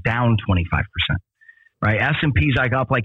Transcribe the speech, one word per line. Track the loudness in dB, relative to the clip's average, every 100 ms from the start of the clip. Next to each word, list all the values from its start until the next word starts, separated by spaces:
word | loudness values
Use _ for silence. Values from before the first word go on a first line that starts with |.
down | 0 0 2 2 2
twenty-five | 0 0 -2 -2
percent. | -4 -4 -4 -6 _ _ -20 _ -6
Right, | -2 0
S | 0 0
and | 0
P's | 2 2 2
like | 0
up, | 0 0
like, | -2